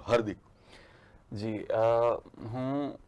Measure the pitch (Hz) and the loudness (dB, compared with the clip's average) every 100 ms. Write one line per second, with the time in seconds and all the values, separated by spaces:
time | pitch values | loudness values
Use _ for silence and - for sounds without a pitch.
0 | - 120 107 90 - _ - - - - | 2 2 2 -4 -12 _ -20 -20 -20 -20
1 | - - _ 104 110 107 - 110 113 117 | -20 -20 _ -8 -6 -6 -4 2 4 4
2 | 120 110 - - 110 127 131 139 143 - | 2 0 -6 -14 -10 -6 -4 -2 -4 -8